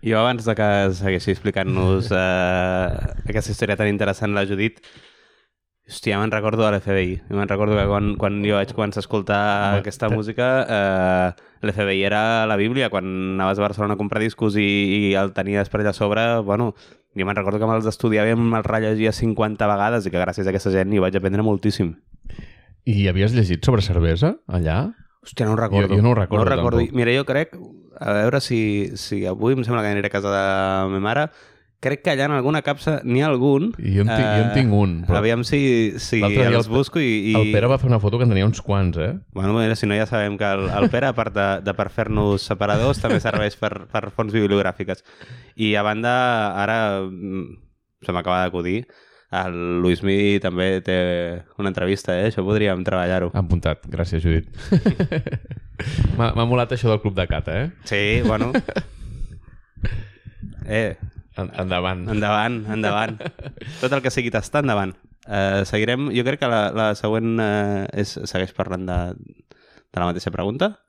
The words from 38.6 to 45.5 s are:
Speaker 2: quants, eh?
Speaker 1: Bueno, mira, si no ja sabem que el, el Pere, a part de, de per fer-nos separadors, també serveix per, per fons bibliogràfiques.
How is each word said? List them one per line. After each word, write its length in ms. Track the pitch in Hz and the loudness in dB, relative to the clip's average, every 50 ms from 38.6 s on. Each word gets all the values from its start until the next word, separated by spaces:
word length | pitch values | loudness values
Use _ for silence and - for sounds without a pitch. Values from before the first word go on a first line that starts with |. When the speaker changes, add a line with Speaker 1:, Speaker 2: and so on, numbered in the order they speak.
Speaker 2:
quants, 360 | - - 101 98 95 90 82 85 | -2 -2 0 2 2 0 0 0
eh? 140 | 78 101 151 196 - _ - | -2 -2 -4 -6 -10 _ -8
Speaker 1:
Bueno, 200 | 95 95 98 104 | -4 0 0 2
mira, 200 | 117 113 107 113 | 2 2 2 0
si 120 | 110 - 104 | 0 0 0
no 80 | 101 | 0
ja 80 | 104 110 | 0 0
sabem 320 | 107 123 110 104 104 101 | 0 0 -2 -2 -2 -2
que 80 | 98 107 | -2 -2
el, 220 | 101 98 98 98 92 | -2 -2 -2 -2 -2
el 200 | 85 101 - 220 - | 0 2 2 2 2
Pere, 160 | 120 127 135 | 2 0 0
a 60 | 120 | 0
part 160 | 113 113 107 98 | -2 -4 -2 0
de, 100 | 104 98 98 98 90 95 | 0 0 0 0 -2 -2
de 80 | 98 95 | -4 -2
per 120 | - 101 95 | -2 -4 -4
fer-nos 560 | - - 110 107 107 107 104 104 101 98 - - | -2 -4 -2 0 0 2 2 2 2 0 0 -4
separadors, 520 | 107 92 104 101 104 107 113 135 143 - | -4 -2 0 0 2 2 2 2 0 0
també 160 | - - 233 175 | 0 0 0 0
serveix 360 | - 117 104 107 107 107 - | 0 0 -2 0 -2 -2 -2
per, 300 | - - 107 98 98 - - | -2 -4 -4 -4 -6 -14 -6
per 220 | - 113 104 104 - | -6 -6 -6 -4 -4
fons 200 | - 110 107 104 | -4 -4 0 0
bibliogràfiques. 680 | 110 104 98 101 101 95 92 90 - 98 90 95 - _ - - - - - - - - - | 2 2 4 2 2 2 0 -2 -4 -6 -8 -8 -10 _ -20 -20 -20 -20 -20 -20 -20 -20 -20